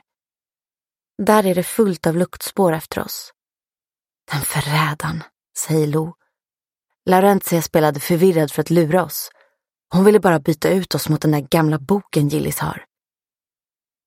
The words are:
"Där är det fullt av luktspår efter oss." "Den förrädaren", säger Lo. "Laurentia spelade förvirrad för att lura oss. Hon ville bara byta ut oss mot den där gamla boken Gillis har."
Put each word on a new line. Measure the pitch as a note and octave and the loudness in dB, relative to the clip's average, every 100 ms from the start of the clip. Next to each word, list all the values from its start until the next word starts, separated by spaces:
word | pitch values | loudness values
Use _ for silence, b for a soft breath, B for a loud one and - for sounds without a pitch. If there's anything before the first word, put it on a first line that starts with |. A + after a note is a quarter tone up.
| _ _ _ _ _ _ _ _ _ _ _ - | _ _ _ _ _ _ _ _ _ _ _ -4
"Där | G#3 G#3+ F#3+ | 2 2 2
är | |
det | F3+ | 0
fullt | F3 - G#3 E3+ E3+ | -2 0 0 0 -2
av | D#3+ | 0
luktspår | F3+ - - - F#3 | -2 -6 -8 0 0
efter | D#3+ - - | 0 -6 -10
oss." | - - - _ _ _ _ _ _ _ _ _ - | -8 -12 -18 _ _ _ _ _ _ _ _ _ -10
"Den | D3 | -8
förrädaren", | - D#3 C#3+ D3+ D#3 D3+ D#3 D#3+ - _ _ - | -4 -6 -2 -2 -2 -4 -8 -8 -12 _ _ -10
säger | - D#3 D3+ | -2 0 0
Lo. | D#3 D#3+ - _ _ _ _ _ _ _ _ | -2 -4 -10 _ _ _ _ _ _ _ _
"Laurentia | - F#3 G3 G3 - E3+ | 0 4 4 2 0 -2
spelade | D#3 E3+ D3+ C#3+ | 0 0 2 0
förvirrad | - F3 F#3+ E3 D3 | -2 2 2 2 0
för | - | -2
att | D3 | 0
lura | E3 D#3 F3+ | 0 2 0
oss. | D3 - - b b b _ _ _ | -2 -6 -14 b b b _ _ _
Hon | F3 | 2
ville | G3 G#3 | 6 6
bara | F#3 D#3+ | 4 2
byta | C#3 D#3 D#3 | 0 -2 0
ut | F#3+ F3+ | 0 -2
oss | D3 - | -4 -2
mot | D#3 | -2
den | D#3 | 0
där | D3 | -2
gamla | C3+ E3 D#3 D3+ | 0 0 0 -2
boken | C3+ G3+ - D#3+ C#3+ | -2 -2 -2 -2 0
Gillis | D3+ C#3+ C#3+ | 0 -4 -6
har." | D3+ - - _ _ _ _ _ _ _ _ _ _ _ | -8 -10 -16 _ _ _ _ _ _ _ _ _ _ _